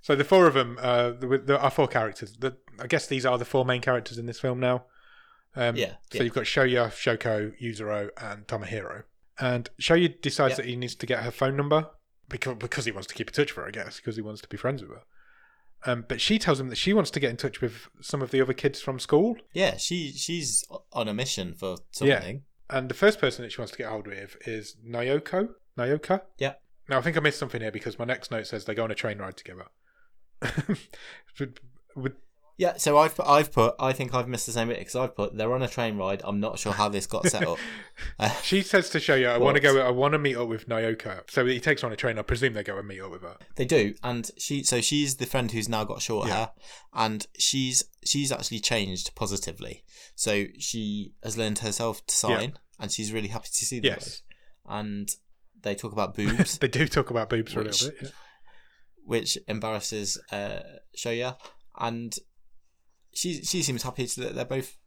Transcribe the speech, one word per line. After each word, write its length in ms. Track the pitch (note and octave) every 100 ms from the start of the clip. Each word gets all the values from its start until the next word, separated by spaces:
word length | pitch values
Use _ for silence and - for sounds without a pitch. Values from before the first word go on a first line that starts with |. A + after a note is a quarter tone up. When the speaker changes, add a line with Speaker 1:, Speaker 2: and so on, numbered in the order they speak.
Speaker 1:
So 100 | -
the 80 | C#3+
four 240 | C#3+ F#3+ F3
of 80 |
'em, 220 | C3+ B2 B2
uh, 300 | B2+ A#2+ A#2+
the, 300 | A#2+ B2+ C3
the, 160 | C3 C#3
our 120 | C3+
four 180 | - C3+
characters. 480 | B2 A2 - F#2+ -
The, 200 | C3 - - -
I 80 | A#2+
guess 200 | D#3+ -
these 180 | C3+
are 140 | B2+ B2
the 80 | B2
four 180 | C3+
main 160 | B2+ B2
characters 380 | B2 B2 A2 A#2
in 80 | A#2
this 120 | A2+
film 220 | C3+ B2
now. 240 | B2+ B2 - _ - - - _ _ -
Um, 200 | A#2+ B2
Speaker 2:
Yeah, 160 | A#2 - -
Speaker 1:
so 60 | G#2+
Speaker 2:
yeah. 40 |
Speaker 1:
you've 100 | A#2+
got 100 | B2+
Shoya, 440 | A2 - C3 B2 A2+
Shoko, 640 | - - A2+ A#2 G#2+ G#2+ -
Yuzuru, 520 | A#2+ G#2 A2 G#2 G2+ -
and 260 | G#2+ G#2 G2+
Tomohiro. 580 | A2+ G2 A2 F#2 G2+ - _ _ -
And 300 | B2+ B2 B2 -
Shoya 400 | - E3 E3+ C#3
decides 320 | C#3+ - C#3
Speaker 2:
Yeah. 40 | B2+
Speaker 1:
that 100 | B2
he 100 | B2
needs 180 | B2 -
to 100 | A#2+
get 160 | B2+
her 60 | A#2
phone 260 | - C3+ C#3
number 320 | C#3+ D3+ D#3 - _ _ _
because, 280 | C3 C3 A2+
because 260 | A#2+ -
he 80 | A#2
wants 140 | G2 F#2+
to 60 |
keep 140 | - -
in 40 |
touch 220 | - C#3+ -
with 60 |
her, 40 | -
I 20 |
guess, 280 | G#2+ - -
'cause 180 | - A2
he 40 |
wants 200 | G#2+ G#2+
to 60 | -
be 100 | G#2
friends 240 | B2 C#3
with 80 | F#2
her. 120 | - _ - _ _ _ _ - - -
Um, 180 | A#2+ A#2
but 140 | B2
she 180 | - G#3+
tells 220 | F3+ C#3
him 80 | C3
that 80 | A#2+
she 160 | -
wants 180 | G#3 D#3
to 60 | -
get 100 | C3+
in 80 | B2
touch 240 | C3+ -
with 260 | A#2+ - - -
some 180 | - D3
of 100 | C3
the 120 | C3+
other 100 | C3
kids 300 | B2+ C#3+ -
from 160 | - B2+
school. 380 | - D3 G#3+ A#3 -
Speaker 2:
Yeah, 240 | - F#3 -
she, 340 | - F3+ D3
she's 520 | C3+ - E3+ C3+ - -
o-, 140 | - _
on 160 | - G#2+
a 60 |
mission 400 | G#2 C3 - F2+
for 220 | - F#2+ F2+ - -
Speaker 1:
Yeah. 140 | C#3 C3
Speaker 2:
something. 240 | F#2+ A#2+ - _ -
Speaker 1:
And 220 | C3+ B2+
the 40 |
first 240 | - G3 G3+
person 220 | C3+ -
that 100 | A#2
she 80 | -
wants 120 | A2+
to 60 | -
get 100 | A2+
hold 160 | A2 G#2
of 280 | G2 G2 - -
is 300 | A2 G#2 - A2+
Nayoko. 640 | A#2+ B2 D3 D3+ F#3 A3+ - _ -
Nayoka? 440 | B2 D3+ - F#3+ - -
Speaker 2:
Yeah. 180 | C3+ - _ - -
Speaker 1:
Now, 80 | C3+
I 20 |
think 160 | B2 D#3+
I 40 |
missed 180 | D3+ C#3+
something 240 | C3 A#2+
here 100 | A2
because 260 | G#2 A#2+ G#2+
my 60 |
next 260 | A#2+ B2+ -
note 160 | A2+ G#2+
says 200 | A2 -
they 80 |
go 100 | G#2+
on 60 | A2+
a 40 |
train 220 | G#2 A2+ G2+
ride 200 | F#2+ F#2
together. 280 | - F#2 F#2+ _ _ _ - - - -
<laughs> 360 | B2+ - - G3+ - - - - - -
But, 200 | C3+ - - - _ -
with 160 | C3 - - _ _ -
Speaker 2:
Yeah, 180 | F3+ -
so 220 | D#3 D3
I've 160 | D#3 -
put, 100 | -
I've 240 | C#3+ D3
put, 220 | - A#2 -
I 120 | C3
think 220 | C3 B2+
I've 140 | B2+ B2
missed 180 | A#2+ -
the 60 |
same 160 | A#2 A2+
bit 160 | A#2+
'cause 100 | -
I've 220 | B2 B2+ -
put, 200 | G#2 G#2+
"They're 160 | A2
on 100 | B2+
a 60 | B2+
train 280 | - A#2 G#2
ride. 240 | F#2+ G2
I'm 140 | - G2+
not 200 | G#2+ -
sure 140 | G#2+
how 160 | G2+ G#2
this 180 | G2+ -
got 200 | G2+ F3
set 200 | G#2 -
up." 120 | E2+
Speaker 1:
<laughs> 540 | - - - - - -
Speaker 2:
Uh, 120 | A2 -
Speaker 1:
She 200 | - F#3+
says 280 | F#3+ G3 F3+
to 80 | D#3+
Shoya, 300 | - C#3 B2
"I 80 | A#2+
wanna 220 | C3 C#3+
Speaker 2:
but 120 | C#3
Speaker 1:
go, 140 | C3+ B2+
I 40 |
wanna 280 | B2 C#3+ D3+
meet 180 | C#3+ A#2+
up 120 | A#2+
with 200 | A2+ -
Nayoka." 600 | A2+ A2+ A2 A2 F#2+ -
So 160 | - B2+
he 120 | B2+
takes 200 | D#3 D3
her 40 | A#2+
on 60 |
a 40 | G#2+
train. 220 | B2+ G#2+
I 40 |
presume 300 | G2+ A#2+ C3
they 80 | G#2+
go 140 | G#2 G2
and 80 | G2+
meet 140 | F#2+
up 100 | F#2+
with 120 | F#2
her. 140 | F2 - - -
Speaker 2:
They 80 |
do, 300 | C3 D#3 G#2 G#2
and 260 | B2+ A#2+ A2+ -
she, 240 | - C#3+
so 180 | C3 B2
she's 360 | A2 D3 C#3+ C3+
the 100 | A#2+
friend 240 | C3 A#2+
who's 180 | A2 G#2
now 160 | A2
got 180 | G#2 G2+
short 260 | - A2 F#2
Speaker 1:
Yeah. 60 | G2+
Speaker 2:
hair, 140 | A2+ - - - -
and 340 | - A2 G#2+ - -
she's, 460 | - C3+ C3 B2+ - _
she's 260 | - C#3+ C#3
actually 300 | B2+ - A2+
changed 540 | - A#2 G2 F#2 - -
positively. 680 | G#2+ G2 - - - - - - -
So 320 | - A2+ G2+ G2+ -
she 560 | - A#2 G#2+ G#2 G2+ -
has 120 | A2+ G#2+
learned 220 | A2 G#2
herself 440 | A2+ G2+ A#2 G#2 -
to 220 | - A#2
Speaker 1:
Yeah. 100 | A2+
Speaker 2:
sign, 200 | B2 - _ -
and 140 | G#2
she's 200 | - G#2+
really 160 | A2 G2+
happy 200 | A2 -
to 120 | -
see 160 | - B2
them 120 | B2
Speaker 1:
Yes. 120 | -
Speaker 2:
both. 180 | - - - - - - - G#2
And 320 | G#2+ G2+ G2+ - _ - - _
they 120 | G#2
talk 180 | G2+ A2
about 220 | G#2 G2
boobs, 440 | G2 G#2 A#2 F3+ -
Speaker 1:
<laughs> 20 |
They 80 | C#3
do 180 | C3 D#3
talk 240 | D3+ -
about 200 | A#2 A2
boobs 220 | A#2 A2+
for 80 | -
a 20 |
Speaker 2:
which, 180 | G#2+ -
Speaker 1:
little 180 | C3+ D3+
bit, 100 | C3
yeah. 40 | - - _ - - - _ - _
Speaker 2:
which 340 | - A2+ A2+ - -
embarrasses, 680 | G#2+ A2 G#2+ - A2 G2+ - -
uh, 300 | G2+ G2+ - - - - -
Shoya, 400 | A#2+ A#2 B2 B2+ - - - -
and 360 | A#2 A#2 A#2 - - _ - - _ _ _ _ _
she, 300 | - F3 D#3+
she 180 | - F3+
seems 200 | C#3 B2
happy 220 | B2+ - B2
to, 140 | -
that 140 | A#2+
they're 100 | A#2+
both 320 | B2 C3+ C3 -